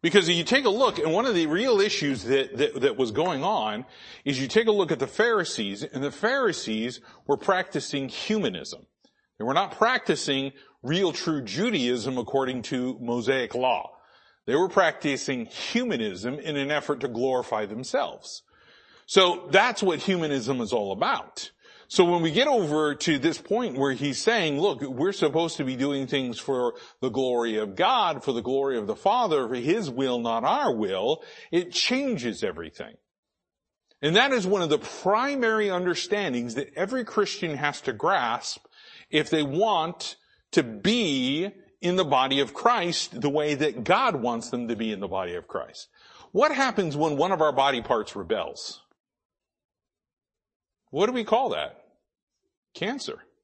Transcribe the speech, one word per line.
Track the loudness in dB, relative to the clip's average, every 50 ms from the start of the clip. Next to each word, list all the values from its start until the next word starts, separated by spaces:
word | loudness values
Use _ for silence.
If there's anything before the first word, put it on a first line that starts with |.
because | 0 6 4 6 6 6
you | 2 0 2
take | 2 2 2 4
a | 2
look, | 2 4 2 2 2 0
and | 0 2 2
one | 2 2
of | 2 2
the | 2 2
real | 2 2 0 2 4 4 4
issues | 4 2 0 -2 -2 -2 -2 -2 0
that, | 2 2 2 2 0 0
that, | 0 0 0 0 2 0
that | 0 2
was | 2 -2 0
going | 0 0 0 0 0 0 0
on | 0 0 0 -2 -2 -4 -6 -8 -12 -16 -20 -20 -20 -20 -8 _
is | -4 -2 -2
you | -2
take | 2 2 2 4 4
a | 4
look | 4 2 2 0
at | -2
the | -2 -6
Pharisees, | 0 2 2 2 4 0 0 -2 -4 -4 -4 -6 -6 -6 -10
and | -8 -6 -4 -4
the | -4 -6
Pharisees | -2 -2 0 0 2 0 0 0 -2 -4 -4 -4 -4 -4 -6 -6 -10 -18 -20 -20 -20 _
were | -2 -2
practicing | 0 2 2 2 2 0 -2 -6 -6 -6 -4 -4 -4 -4 -4
humanism. | -8 -10 -4 -2 0 0 0 -2 -2 -4 -10 -12 -14 -14 -16 _ _ _ _ _ _ _ _ _ _ _
They | -4
were | 0 2
not | 0 0 0 2
practicing | 2 2 2 2 0 0 0 0 0 0 -2 0 0 -2 -4 -8 -12 -20 -20 _ _ -4
real | -2 0 2 2 2 0
true | -2 -2 -2 -2 -2 -2
Judaism | -4 -4 -2 0 0 0 0 2 2 0 0 -2 -4 -4 -4
according | -4 0 0 0 0 0 -4 -6 -6
to | -4 -4 -2 -2 -4 -4 -6
Mosaic | -4 -4 -4 -2 0 0 0 0 0 -2 -2
law. | -2 0 2 0 0 -2 -8 -14 -20 _ _ _ -20 _ _ _ _ _
They | 0 2
were | 2 2 4
practicing | 4 4 4 4 2 -2 -4 -2 -2 -2 -2 -4 -4 -4 -6
humanism | -8 -10 -10 -10 -2 -2 -2 0 0 -2 -2 -2 -4 -4 -4 -6 -6 -6 -6
in | -6 -4 -2
an | -2 0 0
effort | 0 -2 0 -2 -4 -2
to | -2 -4
glorify | -2 0 0 0 0 0 -2 -2 -2 -2 -2
themselves. | -4 -6 -10 -10 -2 -2 -2 -2 -2 -6 -12 -16 -16 -18 -18 _ _ _ _ _ _ -20 -20 _ _ -20 -20 _
So | 2 6 6 6 6 4 0 -4 4
that's | 6 6 6 6 2 0 0
what | 0 0 0
humanism | 0 0 0 0 0 0 -2 -2 -2 -2 -2 -2
is | -2 0 0
all | -2 0 -2 -2
about. | -2 0 0 0 -2 -6 -10 -14 -14 -14 -14 _ _ _ -20 -20 -20 -20 _
So | 4 4 6
when | 6 6 2 2
we | 2
get | 2 2 2
over | 4 4 2 2 2 2 2 2 0 0
to | -2 0 0 0 2
this | 2 0 -2 -2
point | -4 -2 -2 -2 -2 -2 -2
where | 0 0 0 0
he's | -2 -2 -4 -4 0
saying, | 0 2 2 2 0 0 0 2
"Look, | 0 0 0 -2 -6
we're | -8 -4 -2 0 -2 0
supposed | 2 0 2 2 2 0 0 -2
to | -4 -4
be | -4 -2
doing | -2 -2 -2 0 -2 -2
things | -2 -2 -2 -2 -2 -6 -8
for | -4 -2 0 0 0 0 -2 -4 -16 -20 -12 _
the | -4 -2
glory | 0 0 0 2 2 2 0 0 0
of | -2 -2 -4 0
God, | 2 2 4 4 4 2 0 0 -2 -2
for | -2 -2
the | -2 -2
glory | -2 -2 0 0 0 -2 -2
of | -2
the | -4 -6
Father, | 0 2 2 2 4 2 2 2 0 0 0
for | -4
his | -4 0 0 0 0 0 -4
will, | -4 -2 0 0 0 0
not | 0 0 -2 0 2
our | 2 2 2 2 0 0
will," | 0 0 -2 0 0 0 0 -2 -2 -4 -20 -20 -20 -14 -2
it | -2 -2 -2 0 -2
changes | -2 0 0 0 0 0 -2 -2 -2 -2 -4 -4 -2 -4
everything. | -4 -4 -6 -10 -12 -10 -14 -14 -14 -14 -20 _ _ _ _ _ _ _ _ _ _ _ _ _ _ _ _ _ _ _ _ -2
And | 2 4
that | 4 4 4 2
is | 0 2
one | 2 2 2 2
of | 2
the | 0 0
primary | 0 -4 -14 -4 0 2 2 2 2 0 -2 0 0 2 2 2 2 2
understandings | 0 0 0 0 -2 -2 -2 -2 -2 -2 0 -2 -2 -2 -4 -4 -4
that | -6 -6 -6 -4
every | -4 -4 -2 -2 -4 -4
Christian | -2 0 0 0 0 -2 -6 -4 -4 -4
has | -2 -2 -2 -4 -2 -6
to | -6 -4
grasp | 0 0 2 2 2 2 0 -2 -2 -4 -8 -12 -12 _ -20 _ -20 -20 -20 -20 -20 -16 _
if | 0 0 2 4
they | 2 0 0
want | 0 0 0 2 2 2 2 0 -2 -4 -8 -12 -12 -12 _ _ _ _ _ _ _ 2
to | 2 2
be | 2 -4 -4 0 0 2 2 2 0 0 0 0 -2 -2 -2 -4 -4 -6 -12 -20 _ _ _
in | -2 0 2
the | 2 2
body | 2 2 2 2 2 2 0
of | 0 -2 -4
Christ | 0 2 2 4 4 0 -2 -2 -4 -6 -6 -8 -2
the | -2 0
way | 2 2 2 2 0
that | 2 0 0 0 -2 0
God | 2 2 4 4 2 0
wants | 0 -2 -2 -2 -2 -6 -6
them | -6 -6 -4 -4
to | -4
be | -4 -2 -4 -4
in | -6
the | -6 -6
body | -4 -4 -4 -4 -6
of | -10 -10 _
Christ. | -8 -8 -8 -8 -14 -20 -20 _ _ _ -20 -20 -20 -20 -20 -4 2
What | 4 4 4 4
happens | 2 0 0 0 0 -2 -2 0
when | 0 0 0 2
one | 2 2 2 4
of | 4
our | 2 2 4
body | 4 4 4 2 0 0
parts | 0 0 0 0 -4 -8
rebels? | -10 -4 -2 -2 -2 -2 -6 -8 -10 -12 -14 -14 -16 _ _ _ _ _ _ _ _ _ _ _ _ _ _ _ _ _ _ _ _ _ _ _ _ _ _ _ _ _ _ _ _ _ _ _ _ _ _ _ _ _ _
What | 0 2 2
do | 2 2
we | 0 0
call | 2 2 2 2 0
that? | -2 -2 -4 -6 -8 -16 _ _ _ _ _ _ _ _ _ _ _ _ _ _ _ _ _ _ _
Cancer. | -6 -6 -6 -6 -6 -8 -10 -12 -12 -16 _ _ _